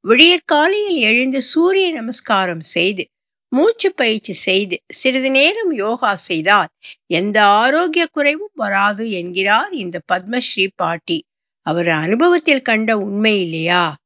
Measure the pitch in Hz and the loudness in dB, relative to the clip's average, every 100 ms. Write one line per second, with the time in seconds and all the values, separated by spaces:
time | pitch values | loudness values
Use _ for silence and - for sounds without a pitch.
0 | 180 247 320 349 - 294 320 415 415 330 | 2 4 6 4 2 2 2 0 -2 0
1 | 214 233 262 269 254 311 349 381 370 311 | 2 2 0 -2 -2 0 2 2 0 -2
2 | 226 226 - 202 185 165 156 - 180 196 | -8 -10 -2 0 0 -4 -6 -2 -2 -2
3 | - _ _ _ _ 254 370 453 392 - | -10 _ _ _ _ 2 2 2 -2 0
4 | 240 220 - 175 - 190 202 175 _ - | -2 -2 -6 -8 -2 -2 -2 -6 _ -4
5 | 262 262 262 269 294 415 403 269 202 226 | -2 0 0 2 2 0 -4 -2 -4 -2
6 | 233 190 - 170 160 202 165 _ - - | -2 -4 -4 -2 2 2 2 _ -20 -20
7 | _ 165 202 208 208 208 240 302 349 330 | _ -2 0 2 4 4 4 2 0 0
8 | 330 - 285 302 415 - 208 196 202 208 | -2 0 0 -2 -8 -8 -4 0 0 0
9 | 226 190 175 180 190 214 381 339 180 170 | -4 -6 -6 -4 2 2 0 -6 -8 -10
10 | - 185 185 247 247 - 190 - 175 170 | -4 -4 -2 -6 -4 -4 -4 -2 -4 -4
11 | - 165 - _ _ _ - 160 170 160 | -6 -6 -6 _ _ _ -4 -2 0 0
12 | 160 226 339 349 330 277 262 220 220 220 | 0 2 4 4 2 0 2 -2 0 -2
13 | 202 202 220 208 175 165 165 180 170 151 | -2 0 2 2 0 -2 0 2 0 -4